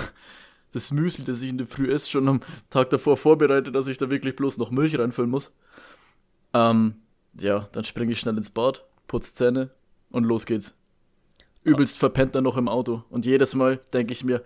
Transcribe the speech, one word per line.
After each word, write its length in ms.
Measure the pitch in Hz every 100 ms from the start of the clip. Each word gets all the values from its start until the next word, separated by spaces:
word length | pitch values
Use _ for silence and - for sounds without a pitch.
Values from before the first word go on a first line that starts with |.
| - - -
<laughs> 380 | - - _ _
das 180 | 123 -
Müsli, 340 | 143 170 165
das 180 | 127 123
ich 60 | 131
in 100 | 127
der 80 | 123
Früh 240 | - 131
esse, 180 | 143 -
schon 180 | 143 135
am 120 | 135 - - -
Tag 200 | 135 131
davor 260 | 139 - 135
vorbereite, 560 | 151 156 147 139 135
dass 140 | 127 135
ich 120 | 127
da 120 | 135
wirklich 260 | 139 135 127
bloß 220 | 139 127
noch 120 | 107
Milch 280 | 127 156 147
reinfüllen 320 | 120 123 120
muss. 220 | 131 - _ _ - - - _ _ _ _ _
Ähm, 440 | 120 117 113 110 107 _ _ _ -
ja, 280 | 101 101 104
dann 120 | -
springe 280 | 110 - 117
ich 80 | 113
schnell 160 | 120 110
ins 140 | 104
Bad, 340 | - 123 - _ _ -
putz 260 | 120 -
Zähne 360 | - 123 127 131 _ _ _ _
und 140 | 127
los 220 | 117 113 -
geht's. 280 | 113 - _ _ _ _ _ _ _ _ _
Übelst 320 | - 143 139 -
verpennt 360 | 135 - 131
dann 100 | 135
noch 140 | 131 120
im 100 | 120
Auto. 360 | 117 120 113 -
Und 160 | 120
jedes 300 | 117 131 135
Mal 260 | 131 131 131 _
denk 160 | 127 117
ich 120 | 123
mir, 220 | 127 123